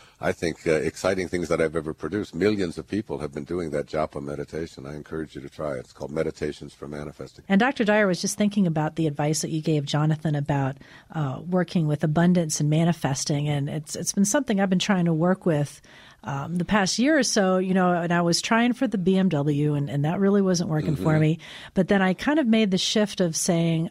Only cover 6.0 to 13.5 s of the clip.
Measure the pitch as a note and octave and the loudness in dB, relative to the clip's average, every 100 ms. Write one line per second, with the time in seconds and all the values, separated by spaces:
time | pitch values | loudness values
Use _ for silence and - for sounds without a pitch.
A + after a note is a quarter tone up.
6 | C#2 D2+ D#2 - D2+ C#2+ D2 - C#2+ D2 | -8 -4 -4 -4 -6 -8 -14 -16 -14 -12
7 | D2+ - C2+ - - G3 B3 C4 G#3 G#3+ | -12 -14 -18 -12 0 2 2 0 2 2
8 | G3+ F3 - - G#3 G#3 F3+ D#3 D#3 D#3+ | 2 0 -4 -2 0 2 0 0 -2 0
9 | D#3+ D3 D3 D#3 D#3+ D#3 D#3 D#3 C#3+ D3 | -2 0 -2 -2 -4 -4 0 0 0 0
10 | D#3 D#3 D#3+ D3 C#3+ C#3+ C3+ C3+ - - | 0 0 0 -2 0 0 -2 -6 -16 -20
11 | - D#3+ C#3 B2 D#3+ F3+ F3 F#3 D3+ D3 | -12 -6 -6 -6 -4 -2 0 0 0 0
12 | D3+ D#3 F3 F3+ D#3+ - D3 D3+ E3+ E3 | 0 4 4 4 0 0 0 2 2 0
13 | C#3 C3+ - C#3+ D3 | -2 -2 -2 -2 0